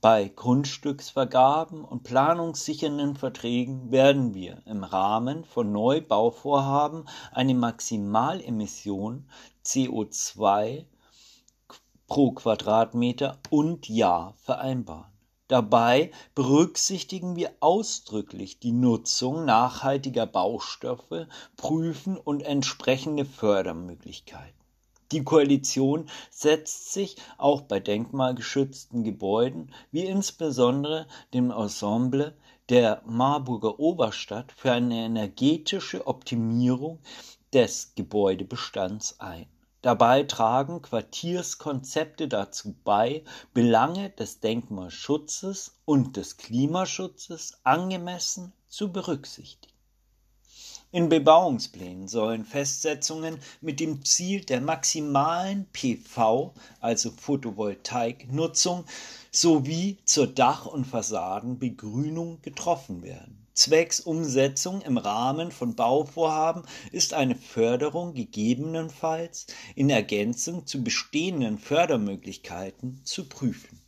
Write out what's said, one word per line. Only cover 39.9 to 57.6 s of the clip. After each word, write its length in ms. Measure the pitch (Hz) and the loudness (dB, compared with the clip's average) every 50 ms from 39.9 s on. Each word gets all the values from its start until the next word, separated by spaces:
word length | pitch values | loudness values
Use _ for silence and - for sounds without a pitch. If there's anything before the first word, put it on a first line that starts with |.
| 120 107 123 117 127 135 143 | 4 6 6 8 8 6 4
tragen 580 | 139 - - 117 110 117 127 139 139 175 170 | 0 0 2 2 4 4 2 0 -2 -6 -10
Quartierskonzepte 1500 | 139 - - 117 101 _ - - - 170 175 185 247 - - - - 151 143 131 131 - - 156 156 156 - - 165 | -10 -6 -6 -6 -6 _ -12 -8 -6 -4 -4 -4 -4 -6 -10 -10 -8 -6 -6 -6 -8 -6 -4 -4 -4 -4 -6 -8 -6
dazu 480 | 139 120 104 98 - - - - 110 - _ _ | -4 -2 -4 -4 -4 -8 -12 -12 -12 -14 _ _
bei, 400 | - 104 101 113 120 139 156 - - - - - _ _ | 0 2 2 2 2 0 -6 -10 -14 -20 -20 -20 _ _
Belange 560 | 123 117 120 113 113 120 147 170 190 202 190 | 4 4 6 6 6 4 4 0 -4 -8 -8
des 300 | - - 110 101 - _ | -8 -8 -10 -10 -10 _
Denkmalschutzes 1400 | - 110 113 120 117 - 107 95 90 90 - - - - 143 151 151 - - - - 190 196 190 - - _ _ _ | -4 -2 -2 -2 -6 -8 -10 -10 -10 -12 -12 -14 -4 -2 -2 -2 -2 -6 -10 -8 -6 -8 -8 -8 -12 -16 _ _ _
und 320 | - 147 139 131 135 - | 2 4 4 4 2 -2
des 220 | 101 92 - - _ | -8 -10 -10 -12 _
Klimaschutzes 1200 | - - 110 120 135 147 160 180 185 185 - - 190 180 - _ - - 175 160 - - - _ _ | -14 -4 -2 0 0 2 0 0 -2 -2 -4 -8 -8 -10 -10 _ -16 -16 -14 -14 -14 -16 -16 _ _
angemessen 920 | 131 135 165 180 190 190 185 170 175 180 175 - - - - 180 185 - _ _ | 2 2 4 2 -2 -4 -6 -6 -8 -8 -6 -6 -6 -6 -6 -10 -16 -18 _ _
zu 240 | _ - - 208 202 | _ -8 -6 -6 -4
berücksichtigen. 840 | 170 196 185 - 160 139 143 - - - - - - _ - _ _ _ _ _ _ _ _ _ _ _ _ _ _ _ _ _ - - - - - - _ _ | -4 -6 -4 -4 -4 -4 -6 -12 -18 -18 -18 -20 -20 _ -20 _ _ _ _ _ _ _ _ _ _ _ _ _ _ _ _ _ -20 -20 -20 -18 -18 -18 _ _
In 180 | - 180 170 160 | 0 0 4 4
Bebauungsplänen 960 | 156 160 139 151 156 165 185 170 135 113 - - - 87 92 90 90 92 95 | 4 4 8 8 8 8 8 4 0 -2 -4 -8 -12 -12 -14 -12 -12 -12 -12
sollen 380 | 95 107 117 107 110 113 113 107 | -6 -2 0 0 0 0 -4 -6
Festsetzungen 960 | 104 - 143 139 139 - - - 156 151 135 - - 160 160 160 160 160 151 - - - _ | -6 -6 -4 -4 -4 -4 -4 -4 -4 -4 -2 -4 -6 -6 -4 -8 -8 -8 -10 -14 -20 -20 _
mit 200 | - 160 143 139 | -8 -8 -4 -4
dem 240 | 165 156 156 139 139 | -4 -4 -4 -4 0
Ziel 400 | - - - 180 180 196 196 190 | 0 0 2 2 -2 -4 -4 -2
der 160 | - 131 123 | -2 -2 -2
maximalen 1080 | 127 151 160 156 - - - 160 151 147 143 139 143 156 165 175 180 196 196 202 190 - _ | 0 -2 -4 -2 -2 -2 -2 -2 -2 0 2 2 4 4 2 0 -2 -2 -2 -4 -6 -6 _
P 240 | - - 131 117 | -4 -2 -2 -2
V, 580 | - - - - - 117 110 110 127 151 180 - - - - - _ | -2 -6 -14 -2 2 2 4 4 2 0 -4 -8 -20 -20 -20 -20 _
also 300 | - 117 117 113 - 117 | -2 -2 0 0 -2 -4
Photovoltaiknutzung, 1700 | 110 - - - 143 139 131 117 101 101 | -6 -10 -4 -4 -4 -2 -2 -6 -6 -4